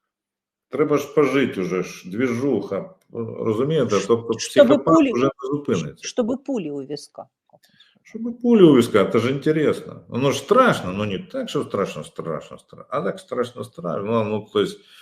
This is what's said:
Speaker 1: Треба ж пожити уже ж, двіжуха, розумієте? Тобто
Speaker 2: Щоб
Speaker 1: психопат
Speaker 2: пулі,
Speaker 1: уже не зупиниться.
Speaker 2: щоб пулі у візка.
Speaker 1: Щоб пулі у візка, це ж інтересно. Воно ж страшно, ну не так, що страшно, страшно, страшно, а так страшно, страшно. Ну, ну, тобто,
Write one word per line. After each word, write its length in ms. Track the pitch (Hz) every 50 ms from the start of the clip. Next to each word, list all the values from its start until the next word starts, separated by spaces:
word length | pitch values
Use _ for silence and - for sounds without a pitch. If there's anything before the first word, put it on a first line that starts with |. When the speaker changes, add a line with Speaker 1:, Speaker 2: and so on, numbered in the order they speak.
| _ _ _ _ _ _ _ _ _ _ _ _ _ _
Speaker 1:
Треба 280 | - 131 151 143 147 147
ж 160 | 147 - -
пожити 480 | 156 147 127 131 139 127 117 - 98
уже 220 | 92 85 90 90 85
ж, 260 | - - - - 90
двіжуха, 840 | 90 110 131 127 117 117 135 143 123 101 98 - 98 92 - - - _ _ _ - 117 113 110 120 123
розумієте? 560 | 117 113 107 110 135 147 160 151 123 104 104 98 92 -
Тобто 320 | 117 117 117 - 113 -
Speaker 2:
Щоб 280 | - - - - 285 233
Speaker 1:
психопат 280 | 294 - - 330 330
Speaker 2:
пулі, 160 | 330 294 269
Speaker 1:
уже 120 | 220 120 131
не 260 | 135 - - - -
зупиниться. 560 | 147 147 147 - 113 87 76 73 - - - -
Speaker 2:
щоб 360 | - - 240 214 262 254 -
пулі 260 | - 277 226 170 147
у 80 | 143 143
візка. 460 | 135 139 151 143 - - _ - - _ _ _ _ _ _ _ _ _ _ _ _ _ _ _ _
Speaker 1:
Щоб 360 | - - 220 226 240 233 -
пулі 220 | - 240 233 214 185
у 120 | 160 139
візка, 300 | 120 113 - - 104 95
це 140 | 92 - 117
ж 120 | 107 127
інтересно. 680 | 139 139 - 151 156 160 147 117 92 - - - - - - -
Воно 240 | - 120 139 139
ж 80 | 120 -
страшно, 540 | - - 214 254 262 226 139 - - 90 92
ну 120 | 101 107
не 140 | 104 95 92
так, 300 | - - - - - -
що 140 | - 147 117
страшно, 400 | - - 101 95 - - 80 76
страшно, 540 | - _ - 80 82 78 73 - - 69 -
страшно, 280 | _ _ - - - -
а 120 | - 143
так 180 | 175 196 190 190
страшно, 440 | - - 127 123 120 117 - 117 117
страшно. 400 | - _ - 87 85 78 104 98
Ну, 200 | 104 117 113 110
ну, 240 | 104 107 104 - - -
тобто, 180 | 104 98 87 - - _ _ - -